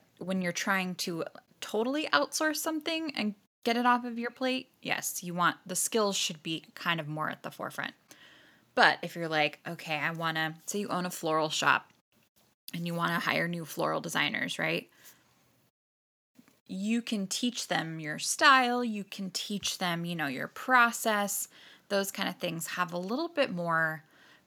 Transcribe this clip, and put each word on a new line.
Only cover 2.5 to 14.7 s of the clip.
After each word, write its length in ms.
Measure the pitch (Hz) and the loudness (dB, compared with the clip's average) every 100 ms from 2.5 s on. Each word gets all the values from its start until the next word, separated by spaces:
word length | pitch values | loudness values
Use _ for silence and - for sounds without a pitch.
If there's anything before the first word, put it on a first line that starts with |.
| 302 | 0
something 560 | 320 311 311 320 320 - | -2 -4 -2 -4 -4 -2
and 200 | 214 202 _ _ 240 | -4 -4 _ _ -2
get 100 | 233 | 2
it 80 | 247 | 4
off 200 | 240 247 | 2 0
of 120 | 233 | -6
your 140 | 240 | -6
plate, 400 | - 262 254 - _ | -4 -2 -2 -6 _
yes, 400 | - - - - | -6 -4 -4 -6
you 120 | 175 | -6
want, 240 | 175 170 - - | 2 2 2 -4
the 100 | 185 | -4
skills 400 | - 226 202 190 | 0 2 2 2
should 260 | - 160 | -2 -4
be 220 | 165 160 - - | -6 -6 -8 -4
kind 240 | 180 165 | 0 0
of 80 | 147 | -2
more 220 | 156 156 | -4 -4
at 140 | - | -6
the 80 | - | -10
forefront. 420 | - 143 139 - - - - - - - - _ | -8 -8 -6 -8 -10 -20 -20 -20 -20 -20 -20 _
But 260 | - 175 - | 6 6 6
if 140 | 175 170 | -2 -6
you're 120 | 165 | 0
like, 320 | 156 151 - - | 2 2 0 -10
"Okay, 280 | 165 - 151 | -10 -4 -2
I 140 | 151 | -2
wanna," 440 | 165 165 160 160 160 - | -2 -2 0 -2 -4 -8
say 140 | 202 | -6
you 80 | 202 | -2
own 180 | 180 180 | -2 -4
a 40 | |
floral 380 | - 160 156 156 | -4 0 2 2
shop, 400 | - 147 - - _ _ _ _ _ _ _ - | 2 4 4 2 _ _ _ _ _ _ _ -12
and 120 | 175 170 | -8 -4
you 80 | |
wanna 260 | 170 170 170 | -2 0 0
hire 280 | - 156 170 | 2 0 0
new 180 | 170 156 | -4 -6
floral 360 | - 156 156 | -2 0 0
designers, 580 | 160 160 147 - 165 - | -2 0 0 0 -4 -2
right? 300 | 160 | -2